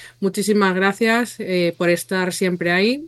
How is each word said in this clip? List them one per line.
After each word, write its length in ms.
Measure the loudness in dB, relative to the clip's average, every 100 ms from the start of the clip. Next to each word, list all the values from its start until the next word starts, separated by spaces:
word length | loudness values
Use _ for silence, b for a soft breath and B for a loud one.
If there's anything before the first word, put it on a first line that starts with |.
| B B
Muchísimas 540 | -4 -2 0 2 2
gracias, 600 | 2 0 0 0 0 -2 -6
eh, 380 | -4 0 0 0
por 140 | 0
estar 420 | 0 0 -2 -2
siempre 380 | -2 -2 0 0
ahí. 340 | 2 2 0